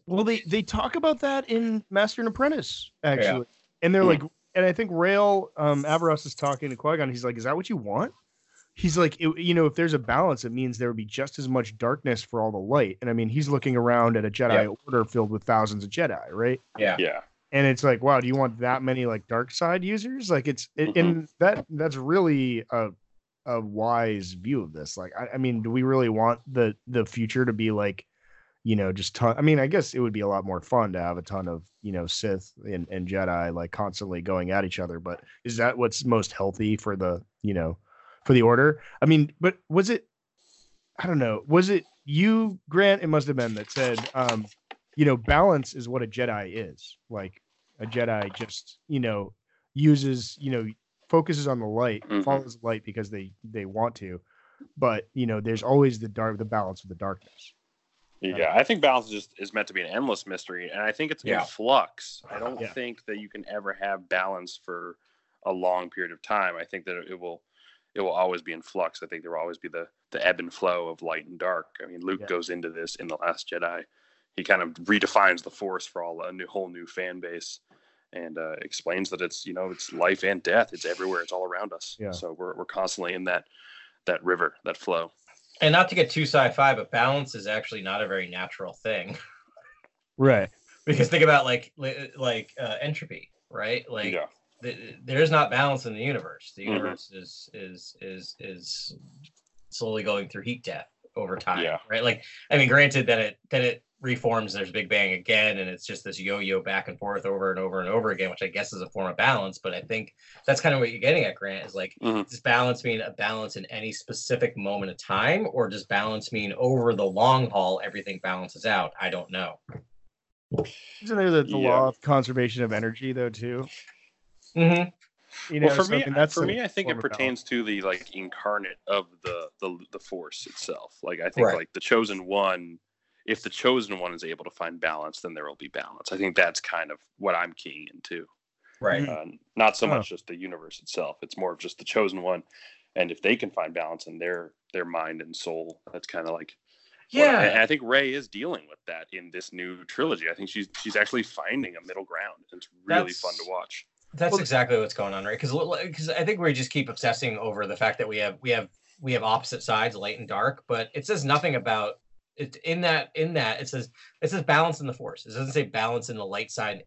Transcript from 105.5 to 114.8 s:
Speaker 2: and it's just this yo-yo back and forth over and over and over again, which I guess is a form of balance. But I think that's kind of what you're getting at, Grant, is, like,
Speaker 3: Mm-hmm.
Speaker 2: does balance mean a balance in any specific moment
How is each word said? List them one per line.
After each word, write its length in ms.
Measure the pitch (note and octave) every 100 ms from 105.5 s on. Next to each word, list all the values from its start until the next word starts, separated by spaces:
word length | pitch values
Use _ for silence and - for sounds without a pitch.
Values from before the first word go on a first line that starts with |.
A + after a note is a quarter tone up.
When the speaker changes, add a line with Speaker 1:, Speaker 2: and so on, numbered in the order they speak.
| G2
Speaker 2:
and 100 | F#2
it's 140 | F2+ -
just 180 | G2+
this 140 | G2 F2+
yo-yo 440 | F#2+ G2+ G2 F#2+
back 260 | F#2+ F#2+ G2+
and 100 | F2+
forth 260 | G2+ G2 G2
over 240 | G2 F#2+
and 80 | F#2
over 200 | F#2+ F#2+
and 80 | F#2
over 220 | A2+ A2
again, 200 | F#2 F#2
which 120 | -
I 40 | F#2+
guess 260 | G2+ G2+
is 80 | G2
a 60 | F2+
form 200 | G2 F#2
of 60 | F2
balance. 420 | A#2+ A#2+ F#2+ F#2
But 160 | G2
I 60 | F2+
think 320 | - A2 G2+ _ _ - -
that's 140 | C3+
kind 140 | E3
of 60 | C3+
what 100 | A#2
you're 100 | A2+
getting 240 | B2 E3
at, 100 | G#2
Grant, 320 | - G2 F#2+ F#2
is, 80 |
like, 200 | G2 F#2+ -
Speaker 3:
Mm-hmm. 200 | A#2 A2 G2
Speaker 2:
does 120 | B2
balance 420 | B2+ A#2+ B2 A#2+
mean 160 | B2 A2
a 80 | -
balance 440 | - G#2 A2 G#2+ G2+
in 80 | F#2+
any 260 | G#2+ A2
specific 640 | - - G#2 - B2 A#2+ A2
moment 340 | G2 G#2